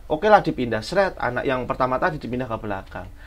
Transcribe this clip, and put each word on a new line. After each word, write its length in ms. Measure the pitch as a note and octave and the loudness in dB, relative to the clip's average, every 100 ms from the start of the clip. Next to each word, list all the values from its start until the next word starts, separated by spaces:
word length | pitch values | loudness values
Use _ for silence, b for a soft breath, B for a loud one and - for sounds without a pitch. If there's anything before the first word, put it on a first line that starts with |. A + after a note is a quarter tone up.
| - | -4
oke 240 | G3+ G#3+ | 0 6
lah 100 | G3+ | 6
dipindah, 400 | D#3 - A#2+ A2 | 6 -2 0 -2
seret, 380 | - F3+ F#3+ - | 0 2 2 0
anak 260 | A#2+ B2 | -2 -2
yang 220 | C#3 B2+ A#2+ | 0 -2 -2
pertama 320 | C3 B2+ C3 | 0 0 2
tadi 180 | F3 D3+ | 0 -2
dipindah 300 | A#2+ B2 B2+ | -6 -4 -4
ke 120 | A2 | -6
belakang. 520 | G#2+ F#2+ - G2 F#2 - | -6 -6 -8 -12 -12 -16